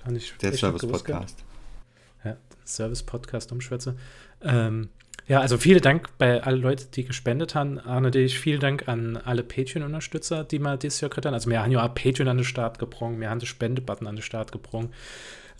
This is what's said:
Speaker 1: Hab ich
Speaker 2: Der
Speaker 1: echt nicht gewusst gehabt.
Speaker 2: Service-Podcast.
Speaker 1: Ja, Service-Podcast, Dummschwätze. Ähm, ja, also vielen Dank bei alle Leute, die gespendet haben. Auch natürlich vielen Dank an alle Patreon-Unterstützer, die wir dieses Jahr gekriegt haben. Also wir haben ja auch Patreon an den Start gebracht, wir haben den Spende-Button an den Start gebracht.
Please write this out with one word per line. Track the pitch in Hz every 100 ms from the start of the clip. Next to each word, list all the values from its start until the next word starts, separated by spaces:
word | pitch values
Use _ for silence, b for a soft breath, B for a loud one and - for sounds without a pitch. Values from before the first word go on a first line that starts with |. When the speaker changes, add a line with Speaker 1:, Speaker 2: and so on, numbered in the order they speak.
Speaker 1:
Hab | 123
ich | 120 - -
Speaker 2:
Der | 98
Speaker 1:
echt | -
nicht | 98 85
gewusst | 117 -
gehabt. | - 90 92
Speaker 2:
Service-Podcast. | - b b b b b b b _
Speaker 1:
Ja, | 107 - - -
Service-Podcast, | - - 113 120 - 120 - 117 -
Dummschwätze. | 123 - 123 127 127 B B B -
Ähm, | 147 120 110 110 110 - - - -
ja, | 139
also | 123 123
vielen | 151 180
Dank | - 170 - -
bei | 127 120
alle | 131 131
Leute, | 127 135 -
die | 135
gespendet | 123 123 120 135 165 151
haben. | 143 139
Auch | 120 127
natürlich | 131 131 131 -
vielen | 156 147
Dank | 139 139 -
an | 117 117 113
alle | 127 120
Patreon-Unterstützer, | - - 131 160 147 156 - 156 - 160
die | 151 147
wir | 143 135
dieses | 147 -
Jahr | 143
gekriegt | - 143
haben. |
Also | 117 120
wir | 113
haben | 110
ja | 120
auch | 120
Patreon | - 131 131 127
an | 123
den |
Start | 123 131 117 -
gebracht, | 120 - 117 113
wir | 110
haben | 113
den | 117
Spende-Button | - 117 127 123 101 107
an |
den | 107
Start | - 113 110
gebracht. | 113 - 120 120 B B B B B B